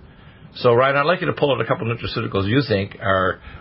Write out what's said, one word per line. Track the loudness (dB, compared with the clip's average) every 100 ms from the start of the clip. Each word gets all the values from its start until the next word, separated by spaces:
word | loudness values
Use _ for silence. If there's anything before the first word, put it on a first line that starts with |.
| -20 -20 -20 -20 -20 0
So, | 2
Ryan, | 4 4 2
I'd | 0
like | 0
you | -2
to |
pull | 0 0
out | 0
a |
couple | 0 -2 -2
of | -6
nutraceuticals | -6 -6 -4 -2 0
you | 0 2
think | -2 -2 -6
are, | 0 2 0 -2 -10 -20